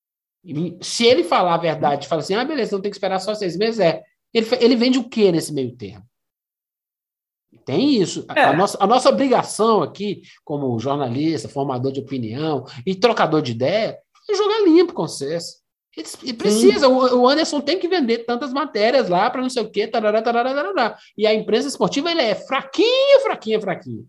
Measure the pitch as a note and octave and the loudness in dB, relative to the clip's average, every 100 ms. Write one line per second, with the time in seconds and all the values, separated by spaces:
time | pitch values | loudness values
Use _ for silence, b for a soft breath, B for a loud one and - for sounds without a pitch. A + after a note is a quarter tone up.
0 | _ _ _ _ F3+ D3 F3 - - - | _ _ _ _ -10 -6 -6 -8 -8 2
1 | A#3 D4 - A#3+ F3+ E3+ E3 D3+ D3+ C#3 | 4 4 2 2 2 0 0 0 0 -2
2 | - D#3+ D3 G#3 C4+ D4 G3 G3 G3+ - | -4 -4 -2 -4 -2 -4 -4 -4 -6 -6
3 | F#3+ F#3+ G#3 G#3+ F#3 E3 A3+ A3+ E3+ - | -4 -4 -4 -6 -4 -2 -2 2 0 0
4 | b b _ A#3 A3 B3 A#3+ B3 B3+ B3+ | b b _ -2 0 2 4 4 4 2
5 | - A3+ G3 D#3+ D#3 D3 B2 - G2 F#2 | 0 2 4 4 -2 -6 -6 -8 -16 -16
6 | G2+ _ _ _ _ _ _ _ _ _ | -20 _ _ _ _ _ _ _ _ _
7 | _ _ _ _ _ _ - C3 C#4+ A#3+ | _ _ _ _ _ _ -4 0 2 2
8 | D#3+ E3 - D#4 A#3+ D3+ G3+ - G3 B3 | 0 -4 -4 2 4 4 0 2 2 4
9 | C#4 A3 C4+ G#3 - - A3+ G#3 C3 - | 4 4 2 0 0 0 2 2 0 -4
10 | G#3 - B B - D3 C3 A2+ C3 C#3+ | -8 -8 B B -10 -6 -4 -2 -2 -2
11 | B2+ B2 D#3 D3+ - - C#3 B2 C3+ C3+ | -4 -2 -2 -4 -6 -6 -4 -4 -4 -6
12 | A#2+ C3+ G#2+ B2+ D#3 C3+ - B2 F3 F#3+ | -8 -8 -8 -6 -4 -4 -8 -10 -8 -2
13 | A#3 - E3 D#3 B2+ A2+ C3+ G#3 G3 - | 0 0 0 0 -2 -4 -2 -2 -4 -8
14 | _ _ - G4 G#4 A4 F#4+ E4 F4 - | _ _ -6 -2 0 2 4 6 4 0
15 | D#3+ - C#3+ E3+ E3+ - _ _ _ - | -6 -6 -6 -8 -10 -18 _ _ _ -16
16 | - - - A3+ G3+ A3 B3 - C4 B3+ | -16 -14 -12 -4 0 6 6 6 4 4
17 | B3+ B3 B3+ D4+ D#4+ C#4+ C#4 F#4 F4 F4+ | 4 4 4 4 0 -2 -2 -2 0 0
18 | A#3 A#3 A#3 A#3+ C#4+ C4+ C#4+ G#3 A3 C4+ | 0 -2 -4 -6 -4 -4 -2 0 2 2
19 | G3 F3 A#3 B3+ B3+ B3+ G#3+ G3+ A3+ A#3 | 2 2 0 -2 -4 -4 -4 -4 -2 0
20 | G#3+ G#3+ A3+ A#3 C4 C#4 F#4 F4+ A3+ B | 0 0 0 0 0 -2 -2 -2 -2 B
21 | B - G#3+ A3 F#3+ A3+ C#4 - G3 C#4 | B -2 0 0 0 -2 -2 -2 -2 0
22 | E4+ E4 A3+ F#3+ - C4+ C4+ - A4+ C5 | -2 0 -2 -2 -4 -6 -4 0 2 4
23 | C#5 C#5 G#4 D#4 A3 G#3 F#3+ D#3+ B2+ G#2+ | 4 4 4 -4 -2 -2 -2 -8 -10 -14